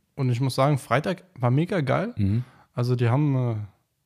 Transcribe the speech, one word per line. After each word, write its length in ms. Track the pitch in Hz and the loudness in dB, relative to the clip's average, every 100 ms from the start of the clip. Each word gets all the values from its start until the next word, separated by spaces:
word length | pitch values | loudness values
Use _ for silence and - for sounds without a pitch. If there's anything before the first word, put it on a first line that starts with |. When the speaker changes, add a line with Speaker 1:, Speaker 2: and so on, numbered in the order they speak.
| _ | _
Speaker 1:
und 160 | - 131 | -4 -2
ich 100 | 120 | 0
muss 140 | 135 | 0
sagen, 240 | 127 135 143 | 2 2 2
Freitag 460 | - 120 156 180 - - | 0 0 0 -6 -10 -4
war 120 | 123 | 0
mega 300 | 131 175 185 | 2 0 0
geil. 320 | 131 131 202 247 | 0 0 -2 -2
Speaker 2:
Mhm. 280 | 98 107 127 - _ | 0 0 -4 -12 _
Speaker 1:
Also 200 | - 120 120 | -4 -2 0
die 120 | 120 | 2
haben, 280 | 131 151 135 | 2 2 0
äh, 200 | 123 107 104 _ _ _ | 0 -4 -8 _ _ _